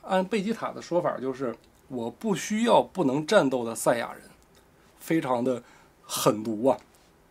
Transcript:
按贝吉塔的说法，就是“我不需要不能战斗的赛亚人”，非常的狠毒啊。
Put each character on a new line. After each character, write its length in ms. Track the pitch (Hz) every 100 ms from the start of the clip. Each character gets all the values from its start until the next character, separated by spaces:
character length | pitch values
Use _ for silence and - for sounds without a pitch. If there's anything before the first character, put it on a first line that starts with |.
按 200 | - 190 185
贝 180 | 220
吉 80 | 196
塔 180 | - 127
的 120 | 123
说 200 | - 175
法， 160 | 147 -
就 160 | 131
是 220 | 127 127 - - _ -
“我 240 | 127 113
不 240 | - 226 190
需 280 | - 214
要 180 | 233 160
不 240 | - 190 139
能 200 | 139 156
战 240 | 214 139
斗 140 | 127
的 100 | 113
赛 240 | 110 160 117
亚 140 | -
人”， 120 | - - - _ - _ _ _ -
非 220 | - 165
常 200 | 131 120
的 220 | 131 120 - - - _
狠 400 | - - 143 107
毒 240 | 113 104 131
啊。 100 | - - - _ _ _